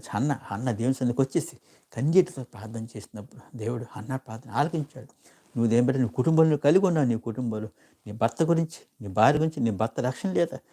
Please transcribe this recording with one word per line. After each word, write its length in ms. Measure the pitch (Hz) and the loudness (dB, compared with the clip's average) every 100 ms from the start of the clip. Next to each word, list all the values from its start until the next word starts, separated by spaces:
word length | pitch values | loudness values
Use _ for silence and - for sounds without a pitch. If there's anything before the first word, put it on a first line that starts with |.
| - | -6
హన్న, 280 | 110 147 135 | -2 -2 -4
హన్న 280 | - 101 127 | -6 -4 -2
దేవుని 240 | 104 123 | 0 0
సన్నిధికి 280 | 131 120 120 | 0 0 2
వచ్చేసి 360 | 135 170 - - _ _ _ | 0 0 -4 -14 _ _ _
కన్నీటితో 520 | 113 143 180 - 135 | -2 2 4 4 -2
ప్రార్థన 400 | 123 101 107 113 | -12 -12 -10 -8
చేసినప్పుడు 720 | 113 110 - 104 - 127 - 113 | -8 -12 -12 -14 -14 -16 -16 -6
దేవుడు 280 | 110 123 117 | -4 -4 -8
హన్న 260 | 104 113 131 | -10 -6 -8
ప్రార్థన 340 | - 113 131 | -8 -12 -4
ఆలకించాడు. 560 | 113 160 160 143 - - _ - _ _ 117 | -2 0 -2 -6 -10 -18 _ -20 _ _ 0
నువ్వు 100 | 117 | 2
దేని 200 | 117 123 | 4 4
బట్టి 140 | 135 | 2
నువ్వు 140 | 113 | 0
కుటుంబంలో 420 | - 143 160 160 147 | 2 2 4 4 4
కలిగి 300 | 147 185 190 | 4 4 4
ఉన్నావు, 200 | 160 123 | 2 2
నీ 100 | 113 | 0
కుటుంబంలో 520 | 120 110 120 107 107 _ _ _ 107 | -4 -6 -4 -4 -6 _ _ _ -10
నీ 60 | |
భర్త 300 | 107 113 - | -2 -2 0
గురించి, 440 | 160 165 160 - _ - | 2 2 0 -6 _ -14
నీ 60 | 104 | -4
భార్య 300 | 101 123 151 | 2 4 4
గురించి, 240 | 160 156 | 0 0
నీ 80 | 113 | -2
భర్త 300 | 95 110 - | 0 -2 -2
రక్షణ 320 | 123 - 190 | -4 -2 -2
లేదా, 260 | 180 170 131 _ | 0 -2 -4 _